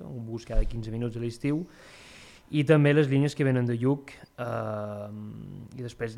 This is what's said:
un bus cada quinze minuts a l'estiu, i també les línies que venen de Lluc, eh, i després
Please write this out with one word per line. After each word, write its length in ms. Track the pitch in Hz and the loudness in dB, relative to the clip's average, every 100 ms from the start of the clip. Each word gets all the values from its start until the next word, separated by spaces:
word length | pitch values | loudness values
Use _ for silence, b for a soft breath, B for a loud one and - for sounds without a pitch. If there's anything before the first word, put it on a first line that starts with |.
| - | -12
un 160 | 127 113 | -10 -8
bus 180 | 113 - | -8 0
cada 160 | 113 | 2
quinze 300 | 113 117 110 113 | 2 0 -6 -4
minuts 220 | 120 113 | -4 -4
a 20 | |
l'estiu, 460 | 117 120 139 151 175 B B B B B B B - | -6 -2 -2 -2 -4 B B B B B B B -4
i 120 | 151 | 0
també 320 | 135 151 143 147 | 6 6 8 6
les 160 | 139 | 4
línies 240 | 139 143 - | 4 2 2
que 80 | |
venen 240 | 135 127 120 | 2 2 0
de 80 | 117 | 0
Lluc, 400 | 127 143 - - - - | 0 0 -4 -20 -18 -10
eh, 680 | 120 113 110 107 104 104 104 107 107 107 98 98 120 127 | -6 -6 -4 -6 -8 -8 -10 -12 -12 -14 -14 -14 -14 -12
i 80 | |
després 320 | 120 - 117 | -12 -8 -8